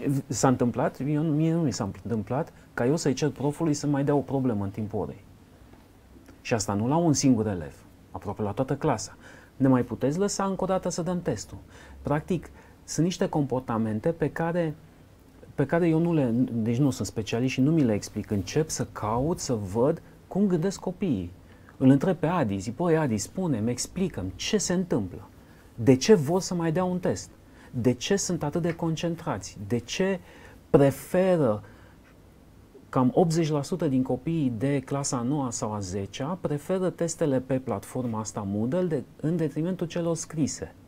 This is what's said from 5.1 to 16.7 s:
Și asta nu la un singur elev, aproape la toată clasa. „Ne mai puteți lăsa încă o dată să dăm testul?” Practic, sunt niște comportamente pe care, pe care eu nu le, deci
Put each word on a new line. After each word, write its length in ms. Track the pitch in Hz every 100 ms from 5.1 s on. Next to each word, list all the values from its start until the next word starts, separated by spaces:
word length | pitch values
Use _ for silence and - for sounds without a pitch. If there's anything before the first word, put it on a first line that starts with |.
| - - - - - - - - - - - - -
Și 120 | -
asta 200 | 117 -
nu 140 | 101 120
la 80 | 160
un 180 | 170
singur 340 | 135 139 113 107
elev, 260 | 90 73 - - - -
aproape 300 | 92 95 98
la 100 | 104
toată 240 | 104 - 139
clasa. 420 | 156 110 - - - - - -
„Ne 120 | 135
mai 160 | 127
puteți 340 | 120 110 127 165
lăsa 240 | 202 -
încă 200 | 196 190
o 40 | 185
dată 220 | 190 185
să 120 | 170
dăm 200 | 165 180
testul?” 360 | 170 110 - 98 - - - -
Practic, 480 | 123 147 151 175 - - - -
sunt 220 | - - 170
niște 240 | 175 196
comportamente 800 | 156 135 127 127 113 110 107 -
pe 200 | - 143
care, 460 | - 165 175 160 147 - - - - - - - -
pe 100 | 143
care 220 | 170 175
eu 120 | 160
nu 140 | 170
le, 200 | 160 127 117 127
deci 260 | 117 110